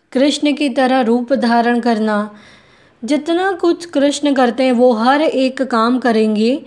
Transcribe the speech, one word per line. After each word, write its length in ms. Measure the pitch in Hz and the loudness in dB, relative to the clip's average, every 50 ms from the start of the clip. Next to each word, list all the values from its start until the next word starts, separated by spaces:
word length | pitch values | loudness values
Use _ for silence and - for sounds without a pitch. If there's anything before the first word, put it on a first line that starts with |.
| _ _ | _ _
कृष्ण 420 | - 247 269 302 285 - - 294 285 | 0 0 2 2 0 0 -2 -2 -2
की 160 | - 302 285 | -2 -2 -2
तरह 300 | 233 277 262 247 262 262 247 | 0 0 0 2 2 0 2
रूप 300 | 220 233 247 240 240 277 | 2 0 0 0 -2 -2
धारण 440 | 226 220 226 233 233 233 240 240 240 | 0 0 2 2 2 2 2 0 0
करना, 560 | 214 240 233 214 214 214 214 208 214 214 - - - - - - _ _ _ _ _ _ _ _ - | 0 0 0 0 0 -2 -2 -2 -4 -6 -10 -18 -20 -20 -20 -20 _ _ _ _ _ _ _ _ -4
जितना 480 | 226 294 294 294 339 330 349 370 392 392 | -2 -2 -2 -2 -2 -2 0 0 -2 -2
कुछ 320 | 349 - 339 339 339 - | -2 -2 -2 -2 -2 -6
कृष्ण 460 | - - 294 269 285 277 - 294 294 277 | -6 -2 0 0 0 0 0 -2 0 0
करते 280 | 269 262 240 220 254 262 | 2 0 0 0 0 0
हैं 80 | 262 247 | 0 2
वो 180 | 233 247 254 240 | 4 4 2 2
हर 280 | 214 226 254 269 294 | 2 2 2 2 2
एक 400 | 311 311 - 262 269 262 262 262 262 | 2 0 0 0 -2 -2 -2 -4 -4
काम 340 | 214 247 226 220 240 254 254 | -2 0 0 0 0 0 0
करेंगे, 640 | 233 247 226 220 220 214 214 208 220 233 269 320 - | 0 0 2 2 2 0 0 0 0 0 -2 -2 -6